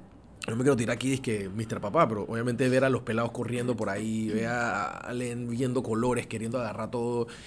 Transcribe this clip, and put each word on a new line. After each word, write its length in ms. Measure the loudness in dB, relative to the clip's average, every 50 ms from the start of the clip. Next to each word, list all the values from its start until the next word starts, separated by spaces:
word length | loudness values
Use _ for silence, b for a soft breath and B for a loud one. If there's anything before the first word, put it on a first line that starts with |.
| -18 -20 -20 -20 -20 -20 -18 -10 -6
no 80 | -4 0
me 60 | 2
quiero 140 | 4 4 4
tirar 180 | 4 4 0 0
aquí, 120 | 0 0 0
dizque, 400 | 0 0 0 0 -2 -2 -2 -4
mister 320 | -4 -4 -4 -4 -4 -4
Papá, 260 | -4 0 4 4 4
pero 180 | 4 2 0 -2 -2
obviamente 400 | -2 -2 0 0 0 2 2 4
ver 140 | 4 4 4
a 60 | 4
los 100 | 4 2
pelados 300 | 0 0 0 0 0 0
corriendo 440 | -2 -4 -4 -2 -2 -2 0 0 0
por 140 | 0 0 -2
ahí, 400 | -2 -2 -2 0 0 0 0 0
ver 160 | 0 0 0
a, 440 | 0 0 0 0 0 0 0 0 -2
a 220 | -4 -6 -8 -6 -4
Len 360 | -4 -4 -4 -4 -4 -4 -2
viendo 320 | -2 0 0 2 2 0
colores, 460 | 0 2 2 2 4 4 2 2 0
queriendo 320 | -2 -4 -4 -2 -2 -2 -2
agarrar 320 | -2 -2 -4 -4 -6 -4
todo, 340 | -2 -2 -2 0 0 0 -2 -4 B B B